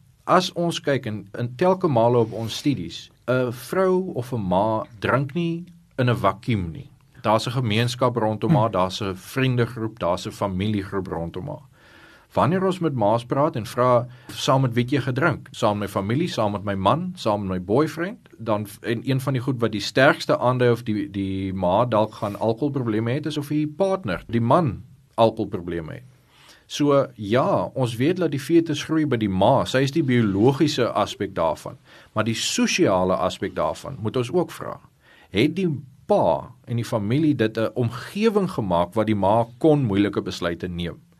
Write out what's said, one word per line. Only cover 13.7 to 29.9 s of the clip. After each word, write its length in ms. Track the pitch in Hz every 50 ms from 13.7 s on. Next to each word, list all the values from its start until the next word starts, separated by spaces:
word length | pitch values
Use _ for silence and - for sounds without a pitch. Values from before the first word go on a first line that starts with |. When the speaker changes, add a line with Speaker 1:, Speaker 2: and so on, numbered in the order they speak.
| - 123 123 127 123 120 117 - - - - -
Speaker 1:
"Saam 300 | - - - - 135 135
met 120 | 135 127 110
wie 100 | 120 120
het 80 | 123
jy 80 | 147 135
gedrink?" 460 | 131 135 123 127 170 170 123 - - -
"Saam 260 | - - - 110 104 104
met 120 | 104 95
my 40 | - 107
familie, 260 | 95 98 113 143 175 175
saam 240 | - - 110 104
met 120 | 104 101 95
my 120 | 104 101
man, 360 | 98 95 98 123 156 180 185 180
saam 240 | - - 117 104 104
met 80 | 104 95
my 120 | 92 90 90
boyfriend." 520 | 90 104 127 156 156 - - 170 190 233 - _ - _ -
Dan, 300 | 113 113 107 104 107 104 - -
en 200 | - 101 120 117 - -
een 100 | 131 131
van 120 | 135 - 135
die 80 | 123
goed 180 | 117 139 135 117
wat 120 | 117 110
die 100 | 110 104
sterkste 560 | 101 - - 131 131 147 165 - - - 147 -
aandui 320 | - 123 127 127 123 120
of 120 | 117 113 120
die, 260 | 117 107 104 98 101
die 440 | 98 101 98 95 98 95 98 98 92
ma 320 | 95 95 90 90 104 123
dalk 280 | 123 113 104 110 107 -
gaan 260 | - - 104 101 -
alkoholprobleme 720 | - 110 117 - 147 147 135 135 123 117 104 107 113 117
het, 140 | 123 151 151
is 120 | 160 151 151
of 100 | 143 -
die 200 | 147 151 151 151
partner, 560 | 151 - 196 190 190 190 190 - 87 - - -
die 140 | 113 117
man, 400 | 117 117 139 175 175 131 90 85 - - - - _ _ -
alkoholprobleme 800 | - 113 113 110 - 107 98 98 95 85 87 85 85 80 76 80
het. 100 | 82 - - _ _ _ _ _ _ - - - - _ -
So, 380 | - - 151 143 139 139 127 - -
ja, 480 | - 107 98 107 127 151 190 180 117 92 - -
ons 220 | 135 131 117 123
weet 220 | 110 127 151 185 180
dat 140 | 180 156
die 80 | 139 139
fetus 440 | - - 165 170 165 165 151 147 -
groei 220 | - 160 160 156
by 120 | 143 127 113
die 100 | 107 101
ma, 360 | 95 92 95 110 135 120 92 90
sy 140 | - 131 139
is 80 | 135